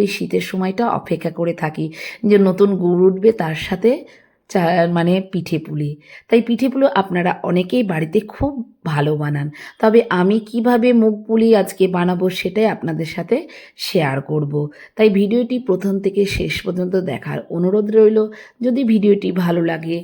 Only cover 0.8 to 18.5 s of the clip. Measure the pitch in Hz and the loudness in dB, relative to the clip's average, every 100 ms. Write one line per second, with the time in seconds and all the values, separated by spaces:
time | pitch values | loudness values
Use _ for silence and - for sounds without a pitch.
0.8 | 233 - - 165 170 170 170 165 160 - | -2 -2 -4 -4 -4 -4 -6 -4 -6 -4
1.8 | 160 160 - - 214 202 190 180 202 185 | -8 -8 -16 -4 4 6 4 4 2 2
2.8 | 175 175 185 185 220 220 160 160 - 185 | 2 4 4 4 2 2 -4 -4 -6 0
3.8 | 226 294 - - _ _ _ 190 165 175 | 0 0 -6 -20 _ _ _ -2 2 2
4.8 | 170 175 170 185 190 175 - 156 - 151 | 2 2 2 0 -2 -6 -4 -6 -6 -6
5.8 | 147 147 _ - - 233 233 226 262 262 | -6 -8 _ -20 0 0 2 -2 0 2
6.8 | 277 202 190 175 175 - 185 175 180 247 | 2 2 -2 -2 -2 -2 0 0 0 -2
7.8 | 202 160 160 214 214 - 277 269 233 _ | 0 -2 0 -2 -2 -6 -6 -4 -12 _
8.8 | 170 147 147 151 147 147 147 - - - | -4 -2 0 -2 -2 -4 -6 -10 -20 0
9.8 | 220 226 - 175 185 220 214 233 233 240 | 4 4 2 0 2 0 -2 -4 0 2
10.8 | 247 233 220 214 - 226 226 214 185 - | 4 4 4 0 -2 2 4 4 2 0
11.8 | 185 175 180 180 185 185 180 196 214 - | 0 2 0 0 -2 -2 -4 0 0 -2
12.8 | 170 160 160 - 170 254 311 - - - | -6 -6 -6 -8 -2 -2 -4 -18 -20 -12
13.8 | - 185 135 139 143 151 147 147 147 - | -2 0 0 -2 -4 -4 -2 -2 -4 -8
14.8 | - - 214 196 202 240 233 247 247 180 | -16 2 2 4 2 0 0 -4 -2 -2
15.8 | 196 196 196 196 196 - 160 - 190 180 | 0 -2 -2 0 -2 -2 -4 -6 -6 -4
16.8 | 180 190 175 117 147 143 - 170 180 208 | -2 -2 -2 -6 -8 -8 -8 -2 0 0
17.8 | 208 220 214 220 214 214 - | 2 6 6 4 -2 -6 -20